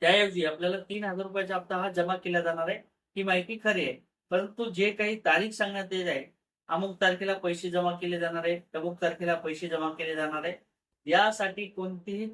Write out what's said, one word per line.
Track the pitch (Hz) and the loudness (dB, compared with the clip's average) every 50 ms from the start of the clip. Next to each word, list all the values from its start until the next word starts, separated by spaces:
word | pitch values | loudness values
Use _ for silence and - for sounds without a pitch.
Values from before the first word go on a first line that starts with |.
त्याऐवजी | 165 170 190 208 208 196 180 175 160 | 6 6 8 8 6 4 2 0 0
आपल्याला | 156 156 160 175 180 190 190 | 0 0 0 0 0 0 -2
तीन | - - 202 208 208 | -4 -6 -6 -4 -4
हजार | 196 180 185 190 | -2 -4 -4 -4
रुपयाचा | 196 190 196 190 180 190 | -4 -2 -4 -2 -2 -2
हप्ता | 180 180 - 196 180 | -4 -2 -2 -2 -2
हा | 185 196 | -2 0
जमा | 180 175 170 175 185 | 0 0 0 0 0
केला | 180 - 180 175 175 | -2 -2 0 0 0
जाणार | 170 165 165 165 165 175 | 2 0 0 0 0 -2
आहे, | 202 214 - _ _ _ _ _ - 196 | -2 -4 -6 _ _ _ _ _ -6 -2
ही | 196 | 0
माहिती | 190 185 180 175 196 226 220 - | 2 2 2 0 -2 -6 -2 0
खरी | 214 208 180 151 | 2 2 2 0
आहे. | 131 127 - - _ _ _ _ - | -2 -4 -6 -12 _ _ _ _ 0
परंतु | - - 202 208 - - 233 226 | 0 0 0 -2 -4 -6 -6 -4
जे | 180 175 196 208 | 0 0 0 2
काही | 208 208 214 208 220 214 | 2 0 0 -2 -2 0
तारीख | - 147 160 170 202 220 | 2 2 4 4 2 0
सांगण्यात | 214 - 214 196 196 196 190 185 | -2 -2 -2 -2 -2 -4 -6 -4
येत | 190 185 180 175 | -4 -2 -2 0
आहे, | 143 135 - - _ _ _ _ _ _ _ - | -2 -2 -4 -8 _ _ _ _ _ _ _ -4
अमुक | 156 175 196 196 185 - | -2 -2 -2 -2 0 2
तारखेला | 196 185 180 180 196 196 196 | 4 4 4 2 0 -2 -2
पैसे | 190 - 180 175 170 - 180 | 0 0 -2 -2 -2 -2 -2
जमा | 170 180 180 175 | 0 2 2 2
केले | 175 175 185 175 175 170 | 0 0 -2 -2 -2 0
जाणार | 170 165 170 165 165 | -2 -2 -2 0 0
आहे, | 170 175 175 - _ - | 0 0 -2 -4 _ -8
तमुक | 156 160 175 175 - | -6 -4 -4 -2 0
तारखेला | 180 165 165 - 180 170 170 | 0 -2 0 0 0 0 0
पैसे | 165 - 160 156 - 180 170 | 0 -2 -4 -6 -6 -4 -4
जमा | 165 156 156 156 | -2 -2 -2 -2
केले | 156 - 165 160 160 | -4 -4 -4 -4 -2
जाणार | 156 156 151 156 151 156 | -2 -2 -2 -2 -4 -4
आहे, | 175 - - _ _ _ _ _ _ _ _ - | -4 -6 -8 _ _ _ _ _ _ _ _ 0
यासाठी | 147 - - 208 220 214 - 202 190 190 208 208 | 4 6 6 6 6 4 0 -2 -2 -2 -4 -8
कोणतीही | 190 - 190 185 185 185 175 - 208 196 202 220 220 | -8 -6 -6 -6 -6 -6 -8 -8 -6 -6 -4 -4 -2